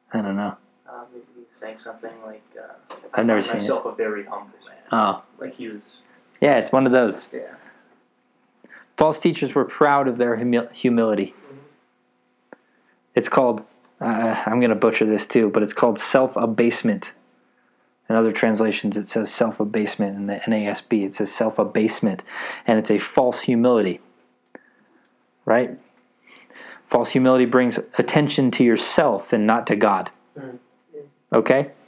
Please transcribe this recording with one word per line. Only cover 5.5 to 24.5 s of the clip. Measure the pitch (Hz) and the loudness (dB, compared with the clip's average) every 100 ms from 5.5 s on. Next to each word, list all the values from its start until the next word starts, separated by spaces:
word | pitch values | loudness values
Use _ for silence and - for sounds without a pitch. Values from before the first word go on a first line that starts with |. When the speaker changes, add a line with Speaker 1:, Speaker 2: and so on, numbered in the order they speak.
| - | -14
Speaker 2:
he | 113 | -14
was | 104 - - _ _ _ _ | -14 -20 -20 _ _ _ _
Speaker 1:
Yeah, | 143 127 | 2 2
it's | - | 2
one | 131 131 | 2 4
of | |
those. | 127 113 - - | 4 2 -2 -10
Speaker 2:
Yeah. | - - - - _ _ _ _ _ _ _ _ _ - - - - | -14 -14 -18 -20 _ _ _ _ _ _ _ _ _ -20 -20 -18 0
Speaker 1:
False | 156 156 | 0 2
teachers | 170 160 131 143 | 0 0 -2 0
were | 123 | -2
proud | - 147 143 135 | 2 2 4 0
of | 120 | 0
their | 120 113 | 0 0
humi-, | 123 117 117 | 0 0 -2
humility. | - 127 117 113 101 98 - - | -2 0 2 2 0 -2 -8 -20
Speaker 2:
Mm-hmm. | 135 143 _ _ _ _ _ _ _ _ - _ _ _ _ _ 123 | -20 -20 _ _ _ _ _ _ _ _ -20 _ _ _ _ _ -2
Speaker 1:
It's | - | 0
called, | 139 127 117 - _ _ _ | 2 2 0 -8 _ _ _
uh, | 113 113 113 107 107 | -6 -2 -2 -4 -2
I'm | 120 | 0
gonna | 120 104 | 2 2
butcher | 113 110 107 | 2 2 2
this | 104 - | 0 0
too, | 123 107 | 2 2
but | 107 | 2
it's | 104 | -2
called | - 120 104 | 2 0 0
self-abasement. | - 131 131 101 117 110 117 - 117 98 - - _ _ _ _ _ _ _ _ - | 0 0 0 0 -2 0 0 0 -2 -2 -8 -20 _ _ _ _ _ _ _ _ -2
In | 113 | 0
other | 113 | 2
translations, | 104 113 107 110 - 107 107 | 2 0 2 0 -2 -4 -4
it | 95 | -4
says | 117 101 | -6 -4
self-abasement. | - 113 104 104 110 104 - 101 101 | -2 -2 -2 -4 -2 -4 -2 -4 -4
In | 101 | -6
the | 101 - | -6 -2
N | |
A | 110 104 | -2 -2
S | 101 | -6
B, | - 110 | -2 -2
it | 98 - | -2 -4
says | 101 | -6
self-abasement. | - 110 - 101 113 110 - 107 92 - - - - - | -2 -2 0 -2 0 0 0 -2 -4 -10 -12 -12 -6 0
And | 110 | 0
it's | 107 | 2
a | 101 | -2
false | - 147 127 - | 0 0 0 0
humility. | - 117 123 117 95 85 - _ _ _ _ | 0 2 4 4 2 -4 -12 _ _ _ _